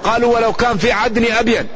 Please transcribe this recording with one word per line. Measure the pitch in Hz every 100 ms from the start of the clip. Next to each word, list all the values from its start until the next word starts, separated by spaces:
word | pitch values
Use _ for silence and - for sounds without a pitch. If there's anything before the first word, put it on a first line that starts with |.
قالوا: | - 233 240 233
"ولو | 226
كان | - 240 214
في | 214
عدن | 202 233 220 233
أبين". | 220 240 214 156